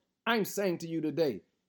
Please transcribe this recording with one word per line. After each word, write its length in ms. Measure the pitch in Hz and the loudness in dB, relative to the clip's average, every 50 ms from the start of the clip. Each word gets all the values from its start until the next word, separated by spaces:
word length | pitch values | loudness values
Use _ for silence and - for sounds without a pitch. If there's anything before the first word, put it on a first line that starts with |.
| _ _ _ _ - | _ _ _ _ -2
I'm 180 | 220 233 226 190 | 0 2 2 2
saying 360 | - - - 208 190 170 156 | 0 0 0 0 0 0 -2
to 80 | 165 165 | -4 -6
you 120 | 165 160 | -4 -2
today, 420 | 156 156 143 147 165 143 107 90 - _ _ _ _ | -2 -2 0 2 2 2 0 -2 -8 _ _ _ _